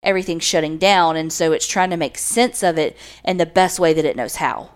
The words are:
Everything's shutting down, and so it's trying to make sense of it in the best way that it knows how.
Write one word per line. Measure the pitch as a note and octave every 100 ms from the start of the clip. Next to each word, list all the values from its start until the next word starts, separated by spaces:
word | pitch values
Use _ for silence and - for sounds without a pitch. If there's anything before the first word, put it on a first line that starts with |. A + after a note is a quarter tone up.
Everything's | - F#3+ F#3 E3
shutting | - F3 D#3 D#3+
down, | F#3+ F#3+ E3 D#3+
and | D#3+
so | - E3
it's | D#3 -
trying | G3 F#3
to | E3+
make | C#3+ -
sense | - A#3 A#3+ -
of | F#3 D#3+
it | D3+ - - -
in | - F#3
the | E3
best | F#3 F#3 F#3
way | E3+
that | D#3+
it | D#3 A#2+
knows | A#2+ -
how. | C#3+ - -